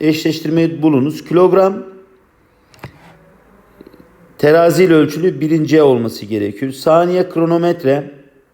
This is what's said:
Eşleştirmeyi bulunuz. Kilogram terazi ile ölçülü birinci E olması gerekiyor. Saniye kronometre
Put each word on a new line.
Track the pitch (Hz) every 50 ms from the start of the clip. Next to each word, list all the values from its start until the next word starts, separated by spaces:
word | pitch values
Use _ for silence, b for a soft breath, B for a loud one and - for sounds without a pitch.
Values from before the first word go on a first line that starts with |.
Eşleştirmeyi | 151 160 156 - - 160 151 - - 156 160 165 165 165 165 143
bulunuz. | 156 156 143 127 131 156 151 - -
Kilogram | - 156 180 185 175 180 190 190 196 208 240 - - - - - _ _ _ _ _ _ _ _ _ _ _ _ _ _ _ B B B B B B B B _ _ _ _ _ _ _ _ _ _ _ - - - - - _ _ _ _ _ _ _ -
terazi | 147 147 160 170 170 165 143 165 190
ile | 170 160
ölçülü | 156 143 151 - 156 180 180 147 135
birinci | 156 151 165 156 151 127 151
E | 156
olması | 143 135 127 117 117 110 - - 107
gerekiyor. | 101 110 104 101 101 - - 139 131
Saniye | 131 - - 160 160 170 175 175 180 185 180 180
kronometre | - 165 165 165 170 170 170 170 165 - - 131 139 147 147 - - - - _ _ _ _ _